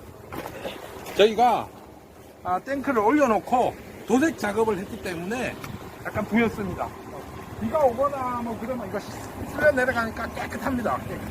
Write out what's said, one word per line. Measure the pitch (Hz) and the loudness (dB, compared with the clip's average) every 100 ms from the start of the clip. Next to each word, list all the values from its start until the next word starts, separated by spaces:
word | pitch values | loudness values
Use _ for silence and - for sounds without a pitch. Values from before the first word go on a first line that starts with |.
| - - - - - - - - - - - - | -18 -18 -12 -10 -10 -8 -10 -10 -12 -14 -8 6
저희가, | 214 214 247 185 110 - - - - - - - | 6 8 6 6 0 -10 -18 -20 -20 -20 -20 -12
아, | 180 185 | -2 -2
탱크를 | 269 277 262 240 | -2 -4 0 4
올려놓고 | 208 294 269 208 - 247 175 - - - - | 6 6 6 4 4 2 2 0 -12 -14 2
도색 | 240 320 - | 4 4 2
작업을 | 208 208 220 190 | -2 2 2 2
했기 | 202 208 | -2 -8
때문에 | 202 170 180 247 190 - - - - - 180 | -8 -6 -4 -4 -4 -6 -10 -10 -12 -10 -6
약간 | 190 | -4
부였습니다. | 208 214 233 - 190 - 123 - - 143 - - - - | 2 4 4 2 -4 -4 -6 -8 -12 -12 -12 -12 -12 -6
비가 | 220 311 | 0 4
오거나 | 269 233 277 277 254 247 | 4 4 0 0 -4 -2
뭐 | 233 220 | -4 -6
그러면 | 226 247 196 | -6 -6 -4
이거 | 190 | -6
시-, | - - - - - | -8 -12 -12 -10 -8
쓸려 | 285 294 | 4 4
내려가니까 | 269 254 233 226 220 226 | 6 2 2 -2 -4 -8
깨끗합니다. | - 208 - 247 247 208 123 - - - | -6 -8 -4 -2 0 0 -2 -4 -8 -8